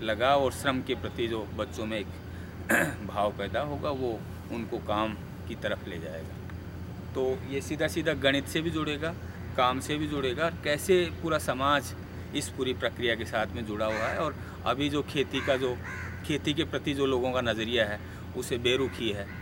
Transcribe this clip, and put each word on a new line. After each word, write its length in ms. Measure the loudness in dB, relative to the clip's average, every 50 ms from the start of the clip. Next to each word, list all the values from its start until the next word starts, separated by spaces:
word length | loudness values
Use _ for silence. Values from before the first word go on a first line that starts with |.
लगाव 440 | -2 -2 2 4 6 6 6 6 4
और 80 | 2
श्रम 300 | 0 0 0 0 0 0
के 120 | 0 -2 -2
प्रति 340 | -2 -4 -4 -2 -2 -2 0
जो 200 | 0 -2 -4 -4 -4
बच्चों 300 | -4 -4 -4 -4 -6 -4
में 120 | -4 -4 -4
एक 80 | -4 -6 -8 -10 -10 -10 -10 -10 -10 -10 -10 -6 0 2
<clears throat> 380 | 2 4 2 2 -2 -4 -6
भाव 260 | -4 0 2 2 2 0 -2
पैदा 220 | -4 -2 -2 -2
होगा, 300 | -2 -2 -4 -2 -2 -2
वो 300 | -2 0 0 -2 -2 -4 -6 -8 -10 -10 -8 -8
उनको 260 | -6 -6 -4 -4 -4 -4
काम 360 | -2 0 2 2 2 0 -2 -4 -8 -10 -10 -10 -8 -8
की 60 | -6
तरफ 340 | -4 -2 -2 -2 -2 -4 -6
ले 100 | -6 -6
जाएगा। 360 | -6 -6 -6 -6 -8 -8 -8 -10 -8 -8 -8 -10 -10 -10 -10 -8 -8 -8 -10 -10 -8 -6 -2
तो 240 | 0 0 0 0 -2 -2 -4
ये 100 | -4 -4
सीधा 280 | -2 -2 -2 0 0 0
सीधा 240 | 0 0 2 2
गणित 340 | 2 4 4 4 4 4 2
से 140 | 0 0 0
भी 100 | 0 0
जुड़ेगा, 440 | 0 0 0 0 -2 -2 -2 -4 -4 -6 -8 -10 -10 -10 -10 -2 4
काम 240 | 4 6 6 4 2
से 160 | 0 -2 0
भी 100 | 0 0
जुड़ेगा, 380 | 0 0 0 0 0 2 2 0
और 100 | 0 0 0 0
कैसे 460 | 0 0 2 4 6 6 6 6 4 0 -2
पूरा 160 | 0 2 2 2
समाज 560 | 2 0 0 4 4 4 4 4 2 0 -6 -10 -10 -10 -10 -10 -8 -4 -4
इस 120 | -4 -4 -2
पूरी 260 | -2 -2 0 0 0
प्रक्रिया 400 | 0 0 -2 0 2 2 2 2
के 100 | 2 0
साथ 220 | 0 0 0 0
में 200 | 0 -2 -4 -4
जुड़ा 200 | -2 -2 0 2
हुआ 200 | 2 2 0 0
है। 120 | 0 0 0
और 160 | 0 0 -2 -4 -8 -10 -10 -2 0
अभी 220 | 0 2 2 2 2
जो 140 | 2 0
खेती 440 | 0 0 0 0 2 2 0 0 2
का, 100 | 2 2
जो 200 | 4 2 0 0 -2 -6 -8 -8 -8 -8 -8 -8 -6 -2
खेती 280 | -2 -2 0 2 2 2
के 100 | 2 2
प्रति 300 | 0 -2 -2 0 0 2
जो 120 | 4 4
लोगों 260 | 4 4 4 4 2
का 80 | 2 2
नज़रिया 460 | 2 2 2 2 2 2 4 4 4
है, 140 | 4 2 -2 -6 -8 -10 -10 -10 -6 -6
उसे 220 | -4 -2 -2 0 2
बेरुखी 520 | 4 4 4 4 2 0 -2 -2 -2 -2
है, 160 | -2 -2 -4 -6 -8 -10